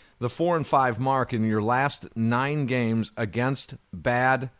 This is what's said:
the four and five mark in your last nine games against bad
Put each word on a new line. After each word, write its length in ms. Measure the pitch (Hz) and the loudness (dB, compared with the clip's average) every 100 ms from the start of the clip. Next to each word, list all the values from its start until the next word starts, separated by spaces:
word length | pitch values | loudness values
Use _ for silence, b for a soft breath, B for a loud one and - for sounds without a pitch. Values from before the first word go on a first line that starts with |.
| b b | b b
the 100 | 120 | -6
four 260 | - 170 165 | -2 0 0
and 100 | 139 | 2
five 320 | 143 131 110 | 2 2 0
mark 360 | 131 135 120 | 0 0 0
in 100 | 117 | 0
your 180 | 110 107 | 0 0
last 460 | 107 123 139 - - 113 | 2 2 0 -2 -10 -2
nine 480 | 113 120 139 151 | 0 2 0 -2
games 480 | 127 127 113 113 107 | -2 0 0 0 -2
against 600 | - 113 113 127 135 - 123 _ | -4 -4 -2 -2 -2 -8 -16 _
bad 560 | 90 123 120 127 131 127 - | -6 -2 2 2 2 -2 -12